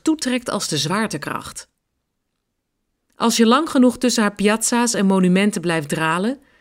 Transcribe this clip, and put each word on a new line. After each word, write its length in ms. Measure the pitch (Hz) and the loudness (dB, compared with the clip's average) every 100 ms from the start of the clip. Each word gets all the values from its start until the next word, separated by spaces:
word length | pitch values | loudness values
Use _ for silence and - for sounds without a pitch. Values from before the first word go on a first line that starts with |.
toetrekt 480 | - 311 247 247 - | -4 -2 -2 -4 -4
als 180 | 165 - | -6 -4
de 100 | 151 | -4
zwaartekracht. 920 | 151 196 220 156 - - - - - _ _ _ _ _ _ _ _ _ _ _ _ _ _ _ | -2 -2 -4 -6 -8 -10 -12 -16 -20 _ _ _ _ _ _ _ _ _ _ _ _ _ _ _
Als 200 | 233 226 | -2 2
je 100 | 226 | 4
lang 240 | 262 320 | 4 2
genoeg 280 | 285 247 240 | 4 4 4
tussen 240 | 247 233 | 0 0
haar 120 | 208 | -2
piazza's 600 | 202 202 220 - 240 240 | 0 0 0 -2 -2 0
en 120 | - 196 | 0 2
monumenten 540 | 190 180 185 208 202 | 2 4 4 2 -2
blijft 280 | 170 165 147 | -2 -4 -2
dralen, 520 | 160 160 170 214 285 _ _ | -4 -2 -2 -4 -6 _ _